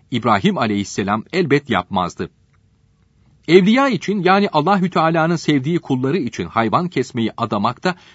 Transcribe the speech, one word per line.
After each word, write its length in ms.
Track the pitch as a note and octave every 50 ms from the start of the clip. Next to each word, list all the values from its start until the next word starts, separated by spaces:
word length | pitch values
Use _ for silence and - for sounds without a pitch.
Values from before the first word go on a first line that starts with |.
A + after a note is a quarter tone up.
| _ _
İbrahim 480 | B2+ A#2+ A2+ A#2+ G#2+ G2 - G3+ F#3+ C#3
Aleyhisselam 680 | B2 G#2+ G#2 G2+ G2 - - - G2+ G2 G#2 A2 - - -
elbet 380 | F#3 F#3 C3 C#3 C#3+ - -
yapmazdı. 600 | G#2+ F2+ F2+ - G2 F#2 F2+ E2+ - - F#2 - _ _ _ _ _ _ _ _ _ _ _ _ _ _ _ _ _ _ _ _ _ _ _ -
Evliya 400 | E3 G3 F#3 G#3 A3 C4 C#4 C4+
için, 340 | A3+ C#3+ - F3+ G3+ G#3 E3
yani 260 | F3+ F#3+ G3+ G3+ F#3+ -
Allahü 380 | D#3 D3 F3+ G3+ F#3+ F#3 F3+
Teala'nın 460 | - F3+ D#3+ D#3+ E3 E3 D#3 E3 F3
sevdiği 420 | D3+ - - D3+ C#3 B2+ D3+ F3 D#3
kulları 400 | - - C#3 B2+ B2+ C3 D3 G3
için 280 | C3+ A#2 - - F#2
hayvan 420 | D#2+ - A2+ A2+ G#2+ F#2+ C#3+ F3+ F3
kesmeyi 440 | - C#3+ A#2+ - - A#2 A2+ G#2 -
adamakta 580 | - A#2 A2 A2+ G#2 G2+ A#2 B2+ - - F#3 F3 - - - -